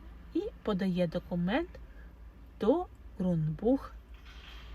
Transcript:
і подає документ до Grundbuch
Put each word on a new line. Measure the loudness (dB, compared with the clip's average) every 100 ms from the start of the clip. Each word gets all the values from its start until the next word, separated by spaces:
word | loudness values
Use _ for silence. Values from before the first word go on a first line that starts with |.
| -10 -16 -4
і | -2 -2 -4
подає | 0 2 2 4 2
документ | 0 -2 0 2 2 0 -6 -16 -16 -16 -16 -18 -18 -18 2
до | 6 6 2 -8 -16 0
Grundbuch | 2 4 2 2 4 4 0 -14 -16 -18 -16 -16 -14 -14 -12